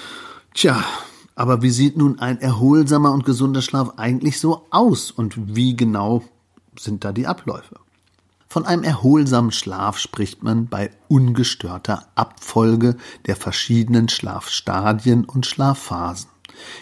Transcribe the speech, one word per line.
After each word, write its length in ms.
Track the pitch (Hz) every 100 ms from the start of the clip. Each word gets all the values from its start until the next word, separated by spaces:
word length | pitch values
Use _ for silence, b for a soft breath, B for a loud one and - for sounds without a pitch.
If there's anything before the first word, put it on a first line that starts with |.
| B B B B B
Tja, 300 | - 165 113 B B B B B -
aber 260 | 123 120
wie 100 | 127
sieht 240 | 120 143 151
nun 240 | 143 -
ein 220 | 123 120
erholsamer 720 | 131 113 135 156 143 147 143
und 100 | 139
gesunder 380 | 131 120 135 135
Schlaf 320 | - 135 123 -
eigentlich 460 | 117 127 151 -
so 260 | 160 160 -
aus 380 | 185 233 135 -
und 460 | - 107 113 104 110
wie 220 | 127 123
genau 440 | 113 101 104 120 - _ _ _ _ -
sind 240 | - 101
da 80 | 101
die 160 | 98 131
Abläufe? 480 | - - 92 - - _ _ _ _ _ _ _
Von 180 | - -
einem 180 | 170
erholsamen 680 | 160 113 123 151 139 120 117
Schlaf 460 | - 98 95 98 -
spricht 460 | - - 98 -
man 240 | 110 113 120
bei 220 | 101 101 - -
ungestörter 1000 | 139 123 120 120 - 87 90 - 98 - -
Abfolge 840 | - - - 113 113 113 120 120 B B -
der 120 | 98
verschiedenen 720 | 101 - - 117 113 120 113
Schlafstadien 1120 | - 98 95 - - 98 92 107 107 123 120
und 220 | - 131 -
Schlafphasen, 840 | - 139 139 - 87 87 90 - _ B B B B